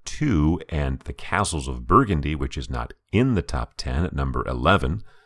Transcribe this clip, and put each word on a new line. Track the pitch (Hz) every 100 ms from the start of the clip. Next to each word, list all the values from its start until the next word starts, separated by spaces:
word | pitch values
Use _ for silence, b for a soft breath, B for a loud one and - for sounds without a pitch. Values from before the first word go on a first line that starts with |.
| -
two | - 151 90 76 85 -
and | 78 69 67
The | -
Castles | 67 - 101 98 80 65
of | 64 60
Burgundy, | 90 120 80 71 78
which | 69 -
is | 65
not | 120 - - -
in | 202 180
the | 214
top | - - - -
ten | - 65 87
at |
number | 67 67 64 -
eleven. | 62 67 98 - 110 - b